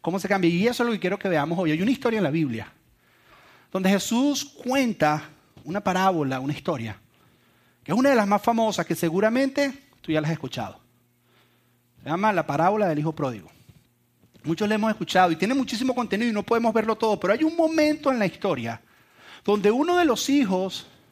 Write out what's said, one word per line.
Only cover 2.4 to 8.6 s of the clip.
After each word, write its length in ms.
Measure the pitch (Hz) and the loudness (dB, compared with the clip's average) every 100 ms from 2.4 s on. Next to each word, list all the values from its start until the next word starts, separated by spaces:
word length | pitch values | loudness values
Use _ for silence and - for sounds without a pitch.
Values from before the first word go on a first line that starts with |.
| 147 113 - _ _ _ _ _ _ - - - _ | -2 -4 -10 _ _ _ _ _ _ -20 -20 -20 _
donde 180 | 190 185 | 0 2
Jesús 540 | 196 - 233 285 277 | 2 2 0 2 0
cuenta 880 | - - 240 269 247 190 151 151 - - _ - | -6 -10 -2 0 0 0 0 0 -6 -20 _ -18
una 160 | 147 196 | -8 -4
parábola, 600 | 202 185 190 170 139 131 | -2 2 2 2 -2 -2
una 100 | 135 | -4
historia, 440 | 143 - 143 113 - _ _ _ _ _ _ _ _ | -6 -4 -4 -6 -10 _ _ _ _ _ _ _ _
que 80 | - | -2
es 60 | 202 | 2
una 120 | 277 | 4
de 60 | 247 | 4
las 120 | 202 | 2
más 140 | 202 | 2
famosas 440 | - 226 | 2 0